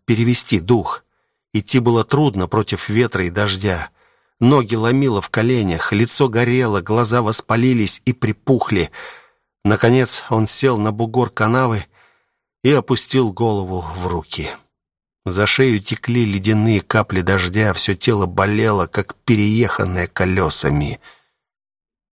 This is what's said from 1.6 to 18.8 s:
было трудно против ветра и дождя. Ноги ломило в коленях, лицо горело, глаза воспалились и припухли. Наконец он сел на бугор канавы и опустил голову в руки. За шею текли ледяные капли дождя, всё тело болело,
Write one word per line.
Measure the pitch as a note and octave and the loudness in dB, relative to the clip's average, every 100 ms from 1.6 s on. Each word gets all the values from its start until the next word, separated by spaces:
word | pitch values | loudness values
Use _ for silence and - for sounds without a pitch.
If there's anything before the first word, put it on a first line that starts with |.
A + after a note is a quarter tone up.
| - C3 | -2 0
было | A#2+ A#2 | 2 2
трудно | G#2+ C#3 D3+ G2 F2+ | 2 0 0 0 -2
против | G#2+ G#2 G2 - | -2 -2 -6 -2
ветра | G#2+ A#2+ F#2 F2+ | 0 0 -2 -4
и | |
дождя. | F2+ G#2 F#2+ G2+ E2+ - _ _ _ _ - | -2 -2 -2 -2 -4 -8 _ _ _ _ 0
Ноги | A#2 C#3+ A2 | 4 4 2
ломило | A2+ A#2 C3+ C#3 G#2 | 0 0 2 0 -2
в | - | -2
коленях, | - A#2 B2 G2 D#2+ - | -2 0 0 0 -2 -2
лицо | G#2 A2+ - C3+ | 0 0 0 0
горело, | A2 A#2+ B2+ A#2+ G2+ | 0 0 0 0 -2
глаза | F2 A2 A2+ B2 | 0 0 2 0
воспалились | A2 A2 - A#2 B2+ A#2+ G2+ - - | 0 -2 -2 0 2 2 0 -2 -4
и | |
припухли. | - G#2+ - - B2+ - G2 D#2 - - - _ _ _ _ | -2 -4 -4 0 0 0 -2 -2 -8 -20 -20 _ _ _ _
Наконец | G2+ G#2 A#2 B2+ B2 - - | 0 2 4 4 2 -4 -2
он | A2 G#2+ | 0 0
сел | - C3+ A2+ | 0 0 0
на | G#2+ | -2
бугор | G#2+ A#2 A#2 A2+ | -2 -4 -2 -2
канавы | - A2 B2 B2+ G#2+ - _ _ _ _ _ _ _ | 0 0 2 0 -2 -6 _ _ _ _ _ _ _
и | B2+ | 2
опустил | D3 - B2 - C3+ A#2 | 2 2 -2 -2 0 0
голову | F#2 A#2 G2+ F#2 F#2 D#2+ E2+ | -2 -2 -2 -4 -6 -8 -6
в | F2+ | -6
руки. | F2 - - D2+ - _ _ _ _ _ _ - | -6 -6 -8 -8 -12 _ _ _ _ _ _ -6
За | F#2 G#2 | 0 0
шею | - C3+ G#2+ | 2 2 0
текли | - G#2+ - A#2+ | -4 -8 -2 0
ледяные | A2 G2 G2 G#2+ A2+ G#2 | 0 0 2 2 2 0
капли | - A2 G#2 F#2 | 0 0 0 -2
дождя, | F2+ F#2+ F2+ G2 G#2+ | 0 0 0 0 0
всё | F2+ - | 0 -2
тело | F#2+ - G#2+ | -2 0 0
болело, | F2+ F#2 G2 G#2+ A2 G2+ | 0 0 0 2 2 0